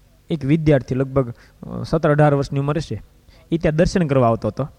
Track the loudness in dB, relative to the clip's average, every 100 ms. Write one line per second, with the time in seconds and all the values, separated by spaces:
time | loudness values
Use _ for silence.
0 | _ _ -8 -4 0 0 2 2 0 -4
1 | -2 -2 -2 -6 -20 -20 -12 -10 -4 0
2 | 2 4 4 2 -2 -4 -4 -4 -6 -10
3 | -14 _ _ -16 -6 -2 0 2 2 2
4 | 2 2 2 2 -4 -6 -8